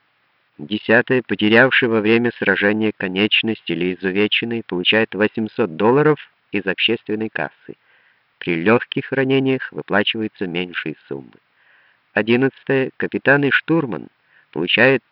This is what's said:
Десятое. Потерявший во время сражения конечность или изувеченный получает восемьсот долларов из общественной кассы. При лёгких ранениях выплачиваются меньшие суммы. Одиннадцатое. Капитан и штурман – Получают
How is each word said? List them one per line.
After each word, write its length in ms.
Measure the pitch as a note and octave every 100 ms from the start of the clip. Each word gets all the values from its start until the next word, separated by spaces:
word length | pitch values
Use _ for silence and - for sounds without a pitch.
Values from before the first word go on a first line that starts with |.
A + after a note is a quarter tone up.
| _ _ _ _ _ -
Десятое. 640 | D2 G#2 - A2+ A#2+ C3
Потерявший 640 | - G2+ G#2 A2+ C3 - B2
во 120 | A2+
время 320 | G#2 A#2 A#2+ -
сражения 540 | G2+ F#2 G2+ G#2+ A2 -
конечность 720 | G2 F#2 G#2+ - A2+ G#2+ -
или 240 | E2 F2+
изувеченный 720 | F2+ F#2+ F#2+ G#2+ - A#2 A#2 -
получает 480 | F2+ F#2 A2 A2+
восемьсот 600 | F#2+ G#2+ - G#2+ - A2 D#2
долларов 420 | G#2 C3 D3+ D3 - _ _
из 160 | G#2 G2
общественной 640 | F2+ - A#2 - G#2+ A2
кассы. 480 | - D2 - - - _ _ _ _ _ _
При 180 | - E2+
лёгких 560 | F2 A#2+ - - -
ранениях 580 | C3 C3 C3+ C3+ C3 -
выплачиваются 800 | - - F#2+ G#2 A2+ G#2+ - F#2+
меньшие 480 | E2+ F2+ E2 D#2+ D2+ _
суммы. 280 | C#2 B1+ G1+ _ _ _ _ _ _ _
Одиннадцатое. 760 | - G#2+ A#2+ C3+ - - C3+ C3 -
Капитан 480 | F#2 G2+ - C#3+
и 60 | C#3+
штурман – 560 | - - D#3+ C#3 E2 A1+ _ _ _ _
Получают 520 | - F2 - B2 C3+ -